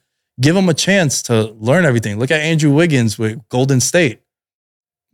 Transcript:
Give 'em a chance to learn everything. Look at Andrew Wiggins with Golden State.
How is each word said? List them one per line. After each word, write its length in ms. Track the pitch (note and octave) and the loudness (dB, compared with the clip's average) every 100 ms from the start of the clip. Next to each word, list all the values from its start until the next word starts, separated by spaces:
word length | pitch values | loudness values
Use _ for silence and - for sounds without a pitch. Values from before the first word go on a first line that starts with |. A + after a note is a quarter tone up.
| _ _ _ - | _ _ _ -2
Give 160 | C#3 F#3+ | 0 2
'em 140 | F#3 | 0
a 60 | D#3+ | 0
chance 480 | - G3 D#3 - | 0 0 0 -2
to 220 | - A2+ A2 | -2 -2 -2
learn 320 | A2 A2 E3 D#3+ | -4 0 2 2
everything. 340 | A#2 G#2+ G2+ | 0 -2 -4
Look 100 | B2+ | -2
at 100 | D#3 | -2
Andrew 320 | D#3 D#3+ D3+ | 0 0 2
Wiggins 460 | C#3 F3 C#3 A2 G#2 | 2 2 2 0 -2
with 220 | A2 A2 - | -6 -6 -6
Golden 320 | B2 C3+ C3 | -2 0 0
State. 400 | - F3 D3 - _ _ _ _ _ _ _ _ _ | 0 0 0 -4 _ _ _ _ _ _ _ _ _